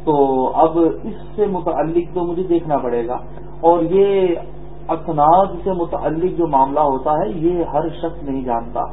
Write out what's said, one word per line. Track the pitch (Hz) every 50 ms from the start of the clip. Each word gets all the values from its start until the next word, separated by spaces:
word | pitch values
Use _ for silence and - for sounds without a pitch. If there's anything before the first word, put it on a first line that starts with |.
| -
تو | 160 151 143 139 135 131 131 127 120
اب | 117 120 156 160 160 170 165 156 - -
اس | - 220 - - - - -
سے | 214 208
متعلق | 202 185 180 165 175 - 143 151 160 165 175 170 - -
تو | 185 170
مجھے | 175 170 170
دیکھنا | 185 - 170 165 151 156 147
پڑے | 131 127 123 120 120 117
گا، | 117 123 123 - - - - - - - -
اور | 160 165 170 175
یہ | 165 160 180 196 196 202 196 196 185 180 165 156 - - - - - - - - - -
اسناد | 165 156 - 170 156 147 147 156 170 185 196 185 - 170 -
سے | 196
متعلق | 185 175 170 156 - - - 147 156 160 180 180 160 165
جو | 170
معاملہ | 156 147 135 135 139 139 147
ہوتا | 156 143 131 131 - 151
ہے | 151 156 185 220 208
یہ | 165 151 175 180 175 160
ہر | - - 147 165 165
شخص | 151 - 156 165 156 -
نہیں | 147 139 135 135
جانتا | 127 127 120 117 117 117 - 120 123 -